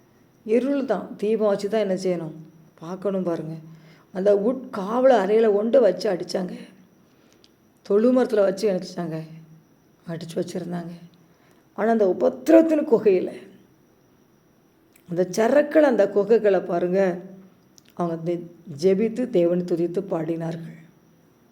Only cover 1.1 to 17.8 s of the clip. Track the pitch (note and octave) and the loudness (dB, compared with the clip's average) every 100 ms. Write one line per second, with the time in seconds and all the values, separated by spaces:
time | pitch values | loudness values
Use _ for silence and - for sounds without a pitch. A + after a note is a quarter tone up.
1.1 | - G#3 A3 G#3+ G3+ G3+ A3 G3 F#3 F#3+ | -6 -2 0 0 0 -2 -2 -2 -2 -2
2.1 | E3+ D#3+ D#3 - - _ _ D#3+ F#3 G#3 | -4 -6 -12 -20 -20 _ _ -14 -8 -4
3.1 | F#3+ F3 D#3+ D#3 D#3+ - - - - _ | -4 -2 -4 -6 -12 -16 -20 -20 -20 _
4.1 | F#3 G3 G3+ G#3 C4+ - G#3+ F#3+ A#3 C4 | -2 2 2 2 -4 -8 -8 -4 2 4
5.1 | A#3+ F#3+ A3 A3+ G3+ A3+ C4 G#3+ F3+ A3 | 4 4 2 4 2 2 4 4 2 -2
6.1 | F3 E3+ G3 F#3 - - - _ _ _ | -4 -4 -6 -6 -10 -18 -20 _ _ _
7.1 | _ _ _ _ _ _ _ - G3+ A#3+ | _ _ _ _ _ _ _ -2 2 4
8.1 | B3+ A#3 G#3 G3 F#3 G#3+ F3+ F3+ - E3+ | 4 2 2 2 0 -2 -2 -6 -10 -8
9.1 | D#3+ D#3+ - - - _ _ _ _ - | -8 -12 -18 -20 -20 _ _ _ _ -12
10.1 | E3 E3 - F3 F#3 E3+ F3 E3+ E3+ - | -12 -8 -8 -6 -8 -8 -8 -10 -14 -20
11.1 | _ _ _ _ _ _ - A3 A3+ G3 | _ _ _ _ _ _ -4 0 2 2
12.1 | F#3 B3+ - - E4 D#4+ D#4 - A3+ G#3+ | 2 0 0 6 6 8 2 2 2 4
13.1 | F#3 - - - - _ _ _ _ _ | 2 0 -8 -18 -20 _ _ _ _ _
14.1 | _ _ _ _ _ _ _ _ _ - | _ _ _ _ _ _ _ _ _ -8
15.1 | E3+ F3+ F3+ A3+ C#4 D4 D#4 D4 A3 G3 | -4 -2 0 2 2 4 4 4 4 2
16.1 | G3+ G3 A3+ G#3 F#3 F3+ F3 F3 F#3 F#3+ | 0 2 2 4 2 0 -2 0 0 0
17.1 | F3 F3+ - - _ _ _ | -2 -10 -20 -20 _ _ _